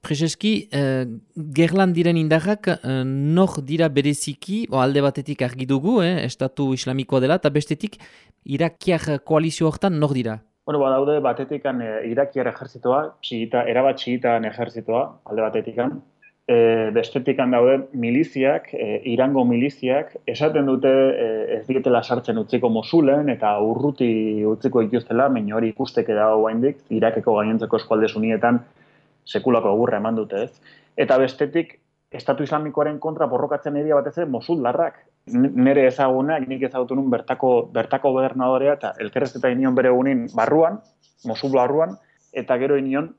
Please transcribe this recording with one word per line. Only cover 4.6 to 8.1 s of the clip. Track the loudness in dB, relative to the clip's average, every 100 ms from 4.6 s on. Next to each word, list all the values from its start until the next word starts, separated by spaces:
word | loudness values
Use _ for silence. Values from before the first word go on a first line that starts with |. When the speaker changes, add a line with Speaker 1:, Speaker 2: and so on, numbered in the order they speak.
| -2
Speaker 1:
o, | 0
alde | 2 2
batetik | 2 -2 -8 -4
argi | -4 -4 -2
dugu, | 0 2 2
eh, | 2 0 -4
Estatu | -4 -6 -2 -2
Islamikoa | -2 -4 -4 0 0
dela, | 2 2
eta | 2
bestetik, | 0 -2 -6 -6 -12 -20